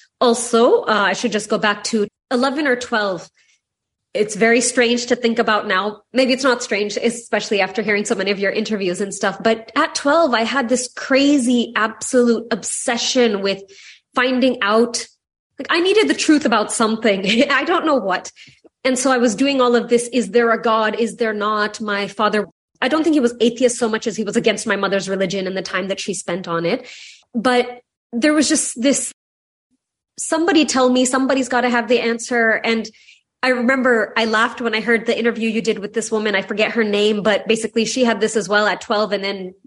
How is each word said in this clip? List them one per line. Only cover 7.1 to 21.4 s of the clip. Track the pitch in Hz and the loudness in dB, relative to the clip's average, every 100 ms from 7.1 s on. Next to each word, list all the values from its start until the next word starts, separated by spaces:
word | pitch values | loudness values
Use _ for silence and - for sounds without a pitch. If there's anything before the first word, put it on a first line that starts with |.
| 226 - 208 - 202 | -4 -4 -4 -2 0
after | 185 196 | 0 -2
hearing | 208 208 | -2 -2
so | 208 202 | -2 -2
many | 196 | -2
of | 196 | -2
your | 196 | -2
interviews | 190 208 214 190 175 | -2 -4 -4 -4 -4
and | 196 | -6
stuff. | 196 202 190 | -4 -4 0
But | 208 226 - - | 0 0 -2 -2
at | 311 - | -2 -2
twelve, | 285 311 330 | 0 2 2
I | 233 | 2
had | 226 254 233 | 0 -2 0
this | 247 - | -2 -2
crazy, | - - 269 277 285 240 240 233 - | -10 0 2 4 4 2 0 0 -2
absolute | 220 220 - 254 240 226 - | -4 -4 -2 2 4 2 -2
obsession | 185 - - - 233 - 262 233 202 | -6 -4 -6 -4 -2 0 2 2 2
with | 196 196 - - - - _ | -2 -4 -8 -20 -20 -20 _
finding | - 247 254 254 - | -2 0 2 2 2
out, | 202 220 233 - - _ _ _ _ - | 2 2 2 -2 -10 _ _ _ _ -16
like, | 277 | -2
I | 320 | 0
needed | 359 415 277 | 2 4 2
the | - | 2
truth | - 302 233 | 4 4 4
about | 220 214 | 0 0
something. | - 220 220 226 190 190 226 | 0 0 2 2 0 2 2
<laughs> | 277 | 2
I | 269 285 | 2 2
don't | 349 311 | 0 2
know | 277 | 0
what. | 196 180 - - - _ _ _ | 0 -4 -6 -20 -20 _ _ _
And | 262 254 | -2 0
so | 277 | 2
I | 254 | 2
was | 240 196 | 2 2
doing | 277 269 | 0 2
all | 247 240 | 2 2
of | - | 2
this. | 233 240 | 0 2
Is | 254 196 | -2 0
there | 233 233 | 2 2
a | 226 | 2
God? | 233 220 214 214 | 2 0 0 -2
Is | 226 - | -4 -2
there | 226 | -4
not? | 214 | -2